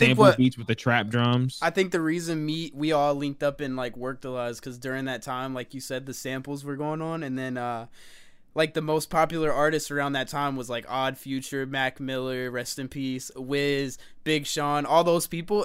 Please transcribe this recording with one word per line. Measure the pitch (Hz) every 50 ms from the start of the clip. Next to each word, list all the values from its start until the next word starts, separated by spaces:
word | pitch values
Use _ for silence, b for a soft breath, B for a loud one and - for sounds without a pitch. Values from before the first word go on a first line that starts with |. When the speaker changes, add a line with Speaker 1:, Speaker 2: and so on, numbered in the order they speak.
| - 127
Speaker 1:
sample | 131 127 208
Speaker 2:
what | 190 165 -
Speaker 1:
beats | 127 131 - 117
with | 117
the | - 113
trap | - - 127 120 120 104 107
drums. | 117 120 120 120 123 123 127 131 - -
Speaker 2:
I | 156 170
think | 165 196 190 180
the | 185 170
reason | 160 156 165 175 165 165 165 156 151
me, | 151 156 165 165 143 -
we | 139 151 156
all | 156 143 143 147 143
linked | 143 147 143 139 - 147
up | 143 139 -
and, | 147 131 131
like, | 131 127 120 104
worked | 120 123 131 135 - -
a | 127
lot | 127 123 120 120
is | 117 -
'cause | - 131 123 123
during | 123 131 131 135 135
that | 135 127 113
time, | - 139 127 127 131 135 131
like | 127 120 - -
you | 131
said, | - - 131 127 135 135
the | 123
samples | - - - 131 131 135 143 143 139 139
were | 143 139
going | 135 147 151 156 160
on. | 160 160 165 165
And | 156 135 131 131
then, | 131 131 127 127
uh, | 120 123 120 113 117 - b b b b b b b b b b b b -
like, | 151 160 156 -
the | 165
most | 156 156 156 156 147 -
popular | 185 160 160 160 170 160 156 151 123
artist | 135 147 156 160 151 - -
around | 143 143 139 139 139
that | 131 131 -
time | - 143 143 143 135
was, | 131 120 117
like, | 120 117 - -
Odd | 123 131 131 135 135 -
Future, | - 135 135 131 131 - 143 135 135 135
Mac | 135 135 131 131 - -
Miller, | 139 131 131 131 127 131 131 127 127 123
rest | 120 123 123 - - -
in | 135 127
peace, | - 143 135 131 131 127 - - -
Wiz, | 131 131 127 143 143 143 143 143 139 139 131 127 - b b b b -
Big | 156 156 151 143 -
Sean, | - 160 147 143 147 147 143 123
all | 151 170 170
those | 175 170 170 - -
people. | 175 165 170 - 208 208 -